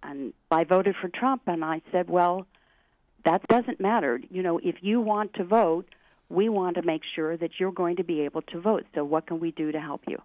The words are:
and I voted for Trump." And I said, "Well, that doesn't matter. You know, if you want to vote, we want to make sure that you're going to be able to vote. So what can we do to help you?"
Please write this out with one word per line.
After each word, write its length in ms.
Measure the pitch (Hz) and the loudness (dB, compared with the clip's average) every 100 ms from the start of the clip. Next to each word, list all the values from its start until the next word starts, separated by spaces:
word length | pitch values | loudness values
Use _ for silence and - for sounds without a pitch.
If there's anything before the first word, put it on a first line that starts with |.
and 320 | 143 143 131 - _ | -12 -10 -10 -10 _
I 140 | 160 | 2
voted 320 | 165 185 190 190 | 6 4 4 0
for 100 | 185 | -6
Trump." 340 | - 247 269 - | -2 0 0 -2
And 180 | 170 | -2
I 200 | 160 160 - | -2 -4 -2
said, 180 | 185 175 | -2 2
"Well, 380 | 175 175 180 185 _ _ _ _ _ _ _ | 4 4 2 -6 _ _ _ _ _ _ _
that 240 | - 180 - | 2 2 4
doesn't 320 | 233 247 - | 2 2 -2
matter. 400 | 196 233 147 120 - | 2 2 2 -2 -4
You 100 | 185 | -4
know, 180 | 185 170 | -2 0
if 140 | 180 170 | -2 -4
you 180 | 190 226 | 0 0
want 360 | 214 208 214 - | 2 0 -2 -4
to 80 | |
vote, 440 | 180 220 196 165 190 _ _ _ _ | 2 4 4 0 -4 _ _ _ _
we 200 | 170 214 | 0 2
want 260 | 214 185 175 | 2 0 0
to 40 | |
make 220 | 170 160 - - | -2 -2 -6 -6
sure 220 | 156 165 | -6 -4
that 140 | 170 - | -6 -4
you're 120 | 190 | -4
going 260 | 180 175 175 | -2 -4 -2
to 60 | |
be 180 | 175 160 | -2 -2
able 200 | 147 160 | -2 -4
to 160 | - 170 | -10 -4
vote. 260 | 185 214 - - | 0 0 -2 -6
So 80 | |
what 240 | 143 156 - | -2 -2 -2
can 120 | 165 | -4
we 120 | 165 | -4
do 200 | 156 156 | -4 -4
to 80 | 151 | -4
help 220 | 151 139 - | -8 -10 -8
you?" 120 | - | -10